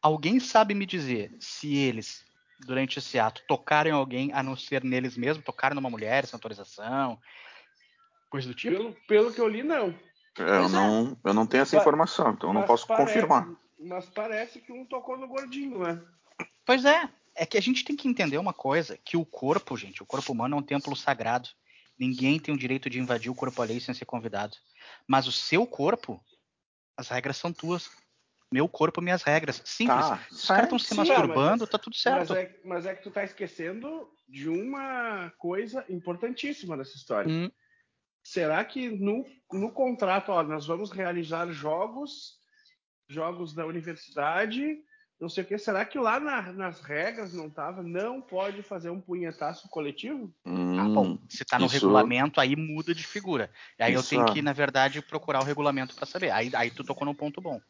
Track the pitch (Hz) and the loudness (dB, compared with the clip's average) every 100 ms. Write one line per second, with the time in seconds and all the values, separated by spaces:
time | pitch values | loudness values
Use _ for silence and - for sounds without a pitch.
0 | 151 156 151 247 247 220 214 202 196 185 | 2 2 2 2 6 6 6 2 -2 -4
1 | 139 120 104 117 - - 151 143 135 110 | -2 -2 -4 -10 -14 -10 -2 2 2 0
2 | 104 - _ _ _ _ 127 131 135 - | -8 -14 _ _ _ _ -6 -2 -2 -4
3 | - 127 110 - - 143 - 151 156 147 | -2 0 0 -2 -2 -2 4 4 4 2
4 | 135 123 139 139 135 127 - 139 131 127 | 0 -2 -2 -2 -4 -6 -4 -2 0 0
5 | 127 120 123 156 143 - 135 143 131 113 | -2 -2 -2 -2 -6 -2 -2 0 -4 -6
6 | 107 131 135 120 113 101 101 - 107 131 | 0 0 0 -8 -12 -14 -16 -12 -6 -2
7 | 135 113 - - - - _ _ _ _ | -2 -4 -14 -20 -20 -20 _ _ _ _
8 | _ _ _ 135 127 120 - 185 226 - | _ _ _ -8 -8 -6 -2 -2 -2 -8
9 | - 214 233 226 226 220 285 311 202 165 | 4 6 6 4 0 0 0 0 0 -4
10 | - _ _ - 87 98 90 95 104 110 | -18 _ _ -4 4 6 6 6 6 4
11 | 120 123 98 104 113 131 135 156 156 151 | 2 -2 2 4 4 4 6 8 8 6
12 | 165 - 147 107 82 104 - 117 - 226 | 2 4 2 2 0 2 6 4 6 4
13 | 143 220 180 139 87 - _ _ 165 180 | 4 4 6 4 4 -12 _ _ -8 -8
14 | 180 - 220 214 233 - - 247 254 254 | -8 -8 -4 -4 -6 -12 -18 -16 -10 -10
15 | 247 262 262 262 269 262 277 226 175 170 | -8 -10 -8 -8 -8 -8 -8 -4 -4 -4
16 | - _ _ - - _ - 262 269 311 | -10 _ _ -14 -14 _ 2 6 6 4
17 | 320 _ _ - 165 214 202 254 - 294 | 2 _ _ -6 0 0 2 0 -2 -4
18 | 269 247 170 139 190 - - 170 160 - | -2 0 2 0 -2 -2 2 2 0 -8
19 | - 170 160 - 131 170 - 120 98 - | -2 -2 -2 -4 0 0 0 -10 -10 -16
20 | 101 135 139 120 123 147 143 143 143 139 | -6 -6 -4 -2 0 -2 -2 -4 -2 -4
21 | - 135 113 123 123 - _ _ _ _ | -2 0 0 -2 -4 -20 _ _ _ _
22 | 127 127 131 156 151 143 123 135 135 127 | -2 2 2 2 0 -4 -2 -2 -2 -4
23 | 123 120 113 127 131 127 117 117 - 123 | 0 -2 -2 -4 -4 -2 -2 -4 -6 -8
24 | 123 120 113 101 107 - _ _ - - | -8 -8 -6 -6 -6 -10 _ _ -20 -20
25 | - 135 131 - - 165 240 - 147 226 | 2 2 2 -4 0 2 2 0 0 0
26 | - 98 _ _ _ _ _ _ _ - | -4 -14 _ _ _ _ _ _ _ -16
27 | 127 123 123 131 175 170 160 175 - - | -6 -4 -4 -6 -6 -6 -4 -4 -6 -20
28 | _ _ _ _ _ 254 247 - - - | _ _ _ _ _ 0 0 2 0 0
29 | 175 180 - 156 - - - - 240 127 | -2 0 2 2 2 -6 -8 -2 2 4
30 | 156 110 - - - 196 247 247 - 262 | 2 0 -6 -10 2 4 4 2 -2 2
31 | 311 262 190 131 147 226 220 208 - - | 4 6 4 4 4 4 0 -4 -4 -2
32 | 240 262 165 185 185 - 185 175 180 185 | 2 2 2 -2 -4 -10 -8 -6 -6 -8
33 | 208 202 196 - 190 - 165 208 277 320 | -8 -6 -6 -8 -12 -8 -8 -8 -10 -10
34 | 269 _ _ 135 151 170 233 277 269 262 | -12 _ _ -10 -4 -4 -4 -6 -6 -4
35 | 233 208 170 _ 175 185 226 254 - 180 | -4 -6 -8 _ -4 -4 -4 -8 -8 -8
36 | 175 175 233 254 285 294 185 147 131 - | -6 -6 -6 -4 -6 -6 -8 -8 -8 -14
37 | - 110 127 160 175 _ _ _ _ _ | -2 0 0 0 -4 _ _ _ _ _
38 | _ _ - - 156 160 220 269 247 208 | _ _ -8 -2 0 0 -2 -6 -6 -2
39 | 202 226 269 - _ 190 214 233 262 240 | 0 -2 -4 -14 _ -6 -4 0 -2 0
40 | 196 190 196 180 151 151 147 165 208 190 | 0 0 2 0 0 -2 -4 -4 -4 -4
41 | 185 175 160 165 175 156 147 160 214 240 | -4 -4 -4 -4 -4 -4 -2 -2 -2 -6
42 | 285 - - - _ _ _ _ _ _ | -12 -12 -18 -20 _ _ _ _ _ _
43 | _ 143 160 175 170 151 160 170 165 160 | _ -6 -6 -6 -10 -8 -6 -6 -8 -12
44 | - 151 147 170 220 233 294 302 - _ | -10 -2 0 2 0 0 -4 -6 -12 _
45 | _ _ 165 180 185 208 202 196 220 294 | _ _ -6 -6 -4 -4 0 -2 -2 0
46 | 233 247 294 262 180 185 185 165 139 147 | 2 2 0 -4 -6 -8 -8 -8 -6 -2
47 | 185 233 196 175 156 151 147 185 170 170 | -2 -4 -10 -10 -10 -8 -8 -8 -6 -4
48 | 214 269 254 185 202 202 202 190 170 185 | -4 -6 -8 -4 -4 -6 -10 -10 -8 -10
49 | 185 180 170 156 147 165 - - 147 139 | -8 -6 -6 -6 -6 -8 -10 -6 -6 -6
50 | 226 285 202 _ - 90 90 - 107 110 | -8 -8 -10 _ -6 -2 0 2 4 4
51 | 92 - - - - 123 - 135 101 127 | 4 0 -8 -12 -2 2 4 6 8 8
52 | 117 123 143 156 131 147 160 151 160 165 | 6 2 2 2 2 2 -2 -6 -4 -4
53 | 160 208 190 147 101 - - _ 117 131 | -6 -10 -4 -2 -2 -8 -20 _ 2 2
54 | 123 139 117 151 147 135 139 135 135 143 | 2 4 4 4 0 2 2 4 4 2
55 | - 156 - 139 135 143 143 139 131 - | -8 -8 -2 0 0 2 0 0 -4 -8
56 | - 185 180 104 120 120 117 - 139 135 | -8 -2 0 0 0 0 -2 -4 -8 -4
57 | 143 143 147 143 180 120 _ | -4 -4 -6 -6 -10 -10 _